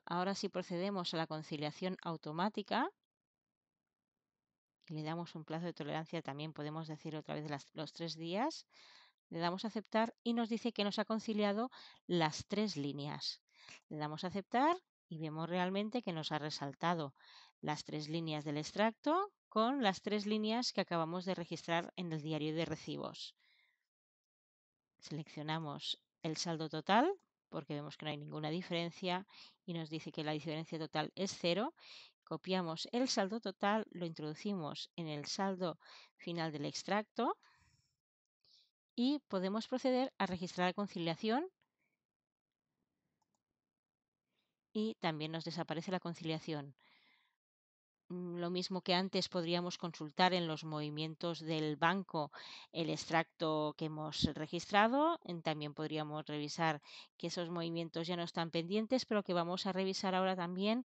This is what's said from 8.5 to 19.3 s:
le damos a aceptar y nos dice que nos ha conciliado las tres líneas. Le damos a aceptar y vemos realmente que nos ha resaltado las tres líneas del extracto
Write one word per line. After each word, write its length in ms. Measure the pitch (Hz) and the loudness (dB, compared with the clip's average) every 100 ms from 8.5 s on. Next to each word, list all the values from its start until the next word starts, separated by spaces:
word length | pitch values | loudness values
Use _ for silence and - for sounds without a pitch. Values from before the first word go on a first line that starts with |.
| - - - - - - _ - | -2 -12 -20 -20 -20 -20 _ -10
le 100 | 165 | 0
damos 260 | 170 190 220 | 0 0 -2
a 40 | |
aceptar 440 | 220 - 220 226 - | -4 0 2 2 0
y 100 | 233 | 0
nos 160 | 233 220 | 0 2
dice 220 | 226 240 | 0 0
que 120 | 220 | 2
nos 160 | 202 208 | 0 2
ha 60 | 208 | 0
conciliado 680 | 220 - 208 208 202 254 - - - - | 0 0 2 4 4 0 -6 -20 -14 2
las 400 | 175 156 - - | 4 4 2 -2
tres 300 | 202 214 151 | 0 2 0
líneas. 640 | 143 143 143 147 - - _ _ - - - | -2 -2 -4 -4 -6 -8 _ _ -20 -20 -10
Le 80 | 156 | -4
damos 260 | 151 156 | -4 -2
a 40 | 185 | -4
aceptar 500 | 196 185 233 294 359 _ _ - | -4 2 4 6 4 _ _ -12
y 80 | 160 | -6
vemos 320 | 156 156 165 | -4 -2 0
realmente 540 | 180 180 190 214 247 | 2 2 2 0 -2
que 100 | 202 | -2
nos 180 | 165 151 | -2 0
ha 60 | 151 | 0
resaltado 800 | 147 - 143 131 165 170 143 - - - - - | 0 -4 -6 0 2 2 0 -6 -20 -20 -20 -8
las 240 | 151 151 | -4 -2
tres 260 | - 151 151 | -2 -4 -2
líneas 340 | 165 165 151 | -2 0 -2
del 140 | 143 147 | -2 -2
extracto 760 | 147 185 220 220 294 339 403 | -2 2 2 2 2 2 2